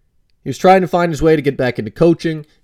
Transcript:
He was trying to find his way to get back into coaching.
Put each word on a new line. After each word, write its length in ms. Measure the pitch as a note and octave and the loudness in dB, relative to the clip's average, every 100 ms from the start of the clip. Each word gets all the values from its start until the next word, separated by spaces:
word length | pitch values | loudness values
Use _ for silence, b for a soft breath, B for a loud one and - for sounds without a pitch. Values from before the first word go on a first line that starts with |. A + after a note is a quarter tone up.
| b _ _ _ | b _ _ _
He 60 | - | -12
was 100 | C3 | 0
trying 220 | F#3 F#3+ | 4 4
to 80 | F3 | 2
find 240 | F3+ F3 | -2 -2
his 100 | C#3+ | 0
way 140 | D#3 D#3 | 0 2
to 60 | |
get 140 | C#3 C3+ | 0 -4
back 220 | B2+ A#2+ | -4 -4
into 120 | G#2+ | -6
coaching. 540 | - E3+ D#3+ E3+ D#3 D3+ b | 0 0 0 -4 -10 -14 b